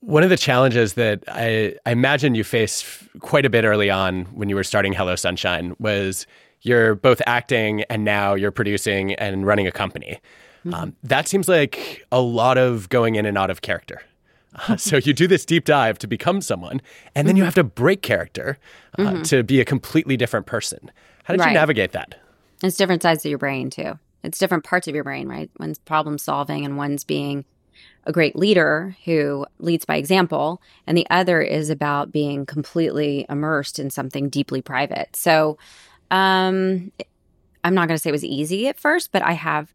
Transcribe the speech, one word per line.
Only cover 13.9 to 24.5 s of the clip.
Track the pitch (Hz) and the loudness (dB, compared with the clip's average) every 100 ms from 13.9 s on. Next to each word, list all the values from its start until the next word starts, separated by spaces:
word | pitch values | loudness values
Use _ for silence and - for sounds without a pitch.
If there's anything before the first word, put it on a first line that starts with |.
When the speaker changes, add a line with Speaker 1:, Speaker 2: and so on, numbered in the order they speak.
| - - _ _ _ _ - - | -20 -20 _ _ _ _ -14 -2
Speaker 1:
Uh, | 220 | -2
<laughs> | - | 2
so | 151 | 0
you | 139 | 2
do | 135 170 | 2 4
this | 185 | 2
deep | - 170 | 2 0
dive | - 147 117 107 | 2 2 2 0
to | 107 | -6
become | 113 - 196 | -4 -2 -2
someone, | - 95 87 131 - - - | -2 -6 -6 -10 -10 -20 -12
and | - 151 | -2 4
then | 190 | 4
you | |
Speaker 2:
Mm-hmm. | 175 | 4
Speaker 1:
have | 185 | 4
to | |
break | 135 - 131 196 | 2 2 2 2
character, | - 101 87 - - 139 _ - _ - | 0 -2 -2 -8 -8 -8 _ -20 _ -4
uh, | |
Speaker 2:
Mm-hmm. | 202 185 | -2 -2
Speaker 1:
to | 156 139 | 2 2
be | 110 135 | 4 2
a | |
completely | 117 135 - 160 160 131 | 2 0 0 -2 0 -2
different | 120 113 92 | 0 -2 -4
person. | 113 - - - _ _ _ | -8 -6 -12 -16 _ _ _
How | - | -4
did | 185 | 2
you | 165 | 4
Speaker 2:
Right. | |
Speaker 1:
navigate | 156 156 123 95 | 4 2 2 0
that? | 90 - - _ _ _ _ | -2 -12 -18 _ _ _ _
Speaker 2:
It's | 185 175 | -4 0
different | 190 175 | 0 2
sides | 170 160 | 2 0
of | 151 | -2
your | 147 | -4
brain, | 143 135 131 | -4 -4 -8
too. | - 156 156 _ _ | -8 -10 -10 _ _
It's | - - | -12 -4
different | 190 | -2